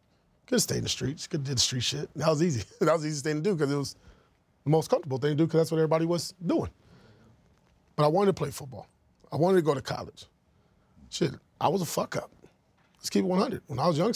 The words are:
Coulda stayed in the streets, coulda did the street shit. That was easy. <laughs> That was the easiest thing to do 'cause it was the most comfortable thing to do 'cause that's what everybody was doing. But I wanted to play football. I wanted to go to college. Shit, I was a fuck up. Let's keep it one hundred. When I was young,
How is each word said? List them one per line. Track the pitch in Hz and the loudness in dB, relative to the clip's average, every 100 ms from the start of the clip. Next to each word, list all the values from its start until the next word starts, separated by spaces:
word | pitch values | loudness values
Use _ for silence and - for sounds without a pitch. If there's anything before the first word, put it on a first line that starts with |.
| _ _ _ _ - | _ _ _ _ -2
Coulda | 240 | 0
stayed | - 123 | 2 0
in | |
the | 110 | -2
streets, | - 127 156 - | -4 -4 -6 -6
coulda | 160 135 | -6 -2
did | 131 | 0
the | |
street | - 127 | 0 0
shit. | 117 143 - - | -4 -4 -6 -2
That | 156 | 0
was | 151 | 2
easy. | 180 123 - | 2 0 -4
<laughs> | - | -2
That | 151 | 2
was | 165 | 2
the | 151 | 0
easiest | 151 143 | -4 -4
thing | 151 | -2
to | |
do | 175 175 | 0 0
'cause | 139 | 0
it | 143 | 0
was | 139 - - - _ _ _ _ | -4 -10 -20 -20 _ _ _ _
the | 139 | 0
most | 160 151 | 2 2
comfortable | 269 156 131 | 0 0 -4
thing | 147 | 0
to | 147 | 2
do | 160 | 2
'cause | 165 | 2
that's | 160 | 2
what | 160 | 2
everybody | 156 160 165 | 2 2 0
was | 175 - - 170 | -2 -4 -8 -2
doing. | 311 - - _ - - - - _ _ _ _ _ _ - | -2 -2 -8 _ -20 -20 -20 -20 _ _ _ _ _ _ 0
But | 151 | 2
I | |
wanted | 170 202 | 4 4
to | |
play | 175 143 | 2 -2
football. | - 135 127 - _ _ _ _ | -8 -12 -14 -16 _ _ _ _
I | 139 | 0
wanted | 175 185 | 4 4
to | |
go | 156 | 4
to | 135 | 0
college. | - - 92 - - _ _ _ _ _ _ _ - | -2 -8 -8 -16 -20 _ _ _ _ _ _ _ -16
Shit, | - 160 - _ - | -4 -4 -4 _ -2
I | 127 | 0
was | 190 | 0
a | 170 | -2
fuck | - - - | -4 -4 -6
up. | - _ - _ _ _ _ _ | -8 _ -20 _ _ _ _ _
Let's | - | -4
keep | 202 190 | 0 2
it | |
one | 185 | 2
hundred. | 254 185 - | 0 -2 -8
When | 127 | -2
I | 160 | 2
was | 151 | 2
young, | 196 | 2